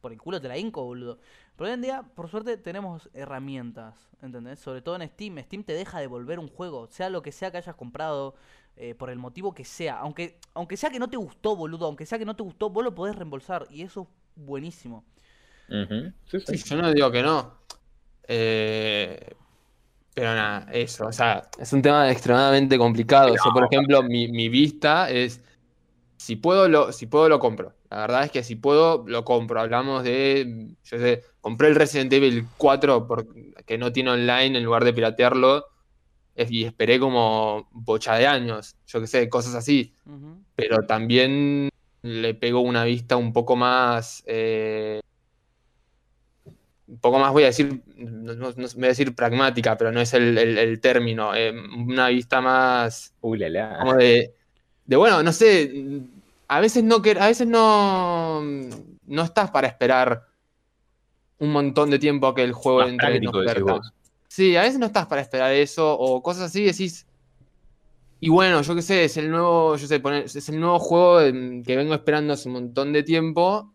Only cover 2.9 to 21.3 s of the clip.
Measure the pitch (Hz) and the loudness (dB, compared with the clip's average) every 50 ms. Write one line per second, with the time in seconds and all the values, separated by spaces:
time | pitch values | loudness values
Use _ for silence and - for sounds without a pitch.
2.9 | 170 160 _ _ _ - 139 - 139 131 135 139 135 131 123 120 110 120 113 110 | -14 -16 _ _ _ -20 -18 -16 -14 -14 -14 -14 -14 -14 -14 -16 -16 -18 -20 -20
3.9 | 113 _ _ _ _ _ - 131 123 123 117 120 139 139 _ 143 131 127 135 170 | -20 _ _ _ _ _ -20 -20 -18 -18 -18 -18 -20 -20 _ -16 -16 -14 -12 -12
4.9 | 175 185 170 156 _ _ 208 214 180 151 127 _ - 196 208 - 156 160 190 - | -12 -12 -14 -18 _ _ -18 -18 -16 -18 -20 _ -18 -18 -14 -12 -10 -12 -12 -12
5.9 | - 175 147 131 123 123 123 127 165 170 160 143 _ _ 180 180 151 127 113 113 | -14 -14 -14 -12 -14 -16 -14 -12 -14 -14 -14 -18 _ _ -16 -14 -14 -16 -18 -18
6.9 | _ - 185 185 185 175 143 147 139 - - 185 170 175 175 - 160 _ 135 123 | _ -14 -12 -10 -10 -12 -12 -14 -18 -14 -14 -12 -12 -14 -16 -16 -20 _ -20 -20
7.9 | 120 139 156 160 151 139 139 139 135 _ _ _ _ _ _ _ _ _ 123 120 | -14 -12 -10 -8 -8 -8 -10 -12 -14 _ _ _ _ _ _ _ _ _ -18 -18
8.9 | 117 _ 135 123 127 123 123 123 120 175 185 202 185 - 131 - - - 175 156 | -18 _ -16 -16 -16 -16 -16 -18 -18 -12 -12 -12 -12 -12 -20 -20 -16 -12 -12 -12
9.9 | 131 - - 151 151 - 170 170 _ _ _ _ _ - 175 170 185 185 - 302 | -10 -10 -14 -14 -12 -12 -14 -14 _ _ _ _ _ -16 -14 -12 -12 -8 -8 -8
10.9 | 262 254 240 247 247 254 208 156 _ _ _ 214 214 185 165 156 165 165 170 156 | -8 -8 -10 -10 -10 -12 -14 -14 _ _ _ -10 -8 -8 -8 -12 -10 -8 -10 -10
11.9 | 147 143 156 - 226 226 220 208 220 - 226 185 160 _ 214 214 180 208 240 254 | -10 -10 -14 -12 -10 -10 -10 -12 -12 -14 -14 -16 -10 _ -8 -6 -6 -6 -6 -6
12.9 | 185 175 175 202 208 196 185 156 143 135 135 - 185 175 143 - 143 143 170 190 | -8 -8 -10 -10 -10 -12 -14 -14 -14 -16 -12 -10 -12 -12 -12 -14 -18 -18 -18 -16
13.9 | _ 208 185 _ _ _ _ _ _ - 147 139 139 139 143 165 175 _ _ 120 | _ -18 -18 _ _ _ _ _ _ -20 -18 -14 -14 -12 -12 -14 -18 _ _ -20
14.9 | 117 110 _ _ _ _ _ _ _ _ _ _ _ _ _ _ - 104 101 92 | -20 -20 _ _ _ _ _ _ _ _ _ _ _ _ _ _ -8 -8 -6 -6
15.9 | 107 110 139 180 - - _ - - 185 - - - 156 - - 139 151 175 165 | -8 -10 -10 -10 -16 -20 _ -10 -10 -10 -8 -8 -10 -10 -8 -8 -6 -2 0 2
16.9 | 156 147 143 131 120 123 127 147 160 147 123 - _ _ _ _ - _ _ _ | 2 4 2 2 2 0 0 0 0 -2 -4 -8 _ _ _ _ -20 _ _ _
17.9 | _ _ _ _ _ _ _ - 123 117 113 113 113 110 110 107 110 110 110 110 | _ _ _ _ _ _ _ -6 -4 -2 -2 -2 -2 -2 -2 -4 -4 -4 -4 -4
18.9 | 107 104 101 87 85 - - - - _ _ _ _ _ _ _ _ _ _ _ | -2 -4 -4 -6 -8 -16 -20 -20 -20 _ _ _ _ _ _ _ _ _ _ _
19.9 | _ _ _ _ _ - 123 113 113 110 107 104 104 101 101 - - 117 117 117 | _ _ _ _ _ -6 -4 -2 -2 -2 -2 -4 -6 -8 -12 -8 -6 -6 -6 -6
20.9 | - - 107 110 113 - 127 117 | -8 -10 -10 -10 -4 0 0 0